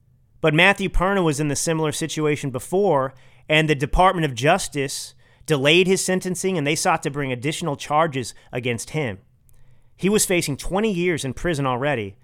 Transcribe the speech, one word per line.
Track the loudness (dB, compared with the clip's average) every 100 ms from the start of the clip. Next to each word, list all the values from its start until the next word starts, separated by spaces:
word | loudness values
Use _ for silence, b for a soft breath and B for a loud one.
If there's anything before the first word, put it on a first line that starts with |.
| _ _ _ _
But | 0
Matthew | 6 4 4 2
Perna | 0 2 2
was | 2 0
in | -2
the | -2
similar | -2 -2 -2
situation | -2 -6 -2 0 0 -4
before, | -6 -4 0 2 2 0 -6 b b b
and | 2 4
the |
Department | 2 0 4 4 4
of | -2 0
Justice | 2 2 0 -4 -4 -6 -12 -16 b b -2
delayed | 0 4 6 6
his | 2
sentencing, | 2 -2 -2 -4 -2 -2
and |
they | 0 0
sought | 0 0
to | -2
bring | -4 -4
additional | -4 -4 -4 -4
charges | -6 -2 0 0 0 -6 -10 b
against | -6 -4 -4 -6
him. | -6 -4 -6 _ _ _ -20 -20 -20 -20 -4
He | 0
was | 2 2
facing | 0 0 -6
twenty | -4 -2 -2
years | 0 -2 -2
in | -6
prison | -6 -4 -2 -2
already | 0 -2 -2 -4 -10